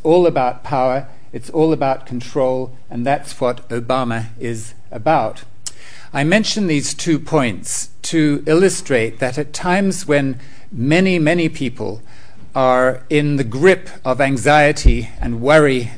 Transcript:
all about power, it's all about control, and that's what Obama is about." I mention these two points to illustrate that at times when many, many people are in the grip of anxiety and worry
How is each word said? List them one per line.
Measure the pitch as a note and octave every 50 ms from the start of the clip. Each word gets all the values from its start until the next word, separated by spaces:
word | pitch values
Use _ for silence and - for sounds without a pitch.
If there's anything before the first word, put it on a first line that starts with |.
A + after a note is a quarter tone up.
| -
all | D#3 D#3+ F3+ F3+
about | E3 C#3 C#3+ B2+ B2 B2+ - -
power, | - C#3+ C3+ B2+ C3 B2+ C3+ C#3+ - - - - - -
it's | B2 A#2+ -
all | - D#3+ D#3 D#3+ D#3+
about | C3+ C#3 C3+ C3+ - -
control, | - B2+ B2 A#2+ - - D3 C3 C3 C3 C3 B2+ B2+ B2+ - - -
and | A#2 A#2+ A#2+
that's | C3 C#3+ C#3+ - - - -
what | C3+ B2 A#2+ A#2+ - -
Obama | A#2 A#2+ A#2 A#2 B2+ C3 B2+ A#2 A2+ A2+ A2+ A2+ A2 A2+
is | B2+ A#2+ A#2 A2+ A2 - - - - - -
about." | B2 G#2+ D#3 D#3+ C#3+ A#2 G#2+ - - - - - - - - - - - - - - - - -
I | C#3 C#3+
mention | D#3 F#3 A3 G#3+ - - A3 G3+ F3+
these | D#3 C#3+ B2 - -
two | - - - C#3 C#3+
points | - - D#3 D#3 C3 A#2 G2 F2+ - - - - - - - - -
to | - - D#3+ D3+ D3+ C#3+ C#3 D3
illustrate | D3 D#3 E3+ F#3+ F#3 E3+ - - - C#3 A#2+ A2+ A2+ - -
that | C3+ B2+ B2
at | D3 D3 D3 -
times | - - F3+ F3+ G3 G3+ G3 F3+ E3+ -
when | - D3 C#3+ C#3 C3+ C3 B2+ - - - - - -
many, | A3 C#3 A#2 C#3 D#3 F3 F#3 F#3+ F#3 F3
many | D#3 D3+ E3+ F3 E3+ D#3
people | D3+ - C#3 B2 B2 - A2 G2+ G2+ A2+ - - - - - - - - - - -
are | C3+ C3 C3 B2+ B2+ B2+ B2+ C3 B2+ - -
in | D3+ D3 D3 D3 D3
the | C3+ C#3
grip | A2+ A2 C3 D3+ F#3+ F#3 - - - - - -
of | C3 C3 B2
anxiety | C#3 C3+ C#3 B2+ G2 D3 D3 D3+ D3 D3 D3+ - - - - C3+ A#2 - - -
and | - A#2+ A#2+ A#2
worry | A#2+ C3+ D3+ D#3+ D3+ C#3+ C3+ B2+ A#2+ A2+ -